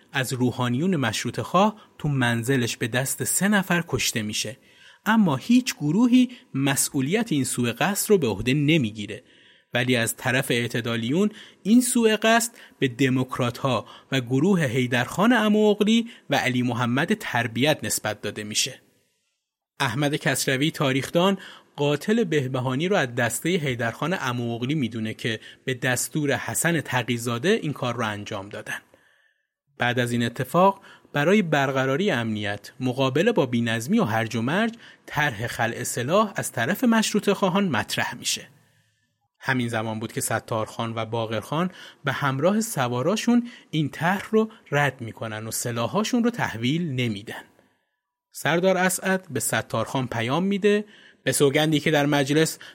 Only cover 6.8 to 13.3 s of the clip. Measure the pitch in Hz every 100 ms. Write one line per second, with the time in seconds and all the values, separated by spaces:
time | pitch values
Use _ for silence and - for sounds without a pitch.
6.8 | - 143 131 208 233 147 127 - 120 113
7.8 | 160 202 - 202 123 95 113 147 143 165
8.8 | 110 107 101 104 - _ _ _ _ 123
9.8 | 123 123 113 - 127 127 135 123 117 127
10.8 | 117 117 113 156 208 - - - 185 240
11.8 | 247 240 226 214 220 226 226 - - _
12.8 | 139 117 135 131 127